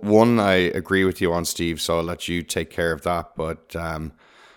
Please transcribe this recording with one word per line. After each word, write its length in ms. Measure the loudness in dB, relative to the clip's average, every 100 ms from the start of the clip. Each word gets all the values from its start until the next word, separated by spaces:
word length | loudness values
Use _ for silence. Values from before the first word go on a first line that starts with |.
one 380 | 4 6 6 4
I 140 | 4
agree 500 | 4 2 -2 0 2
with 160 | 2 2
you 120 | 0
on, 120 | 0
Steve, 360 | -4 -4 -4 -4
so 180 | -2 -2
I'll 60 |
let 240 | -2 -6 -6
you 140 | -6
take 280 | -4 -6 -6
care 220 | -4 -2
of 100 | -2
that. 300 | -2 -4 -6 -8
But, 380 | -8 -8 _
um, 380 | -10 -8 -8 -10 -14 _ _ -20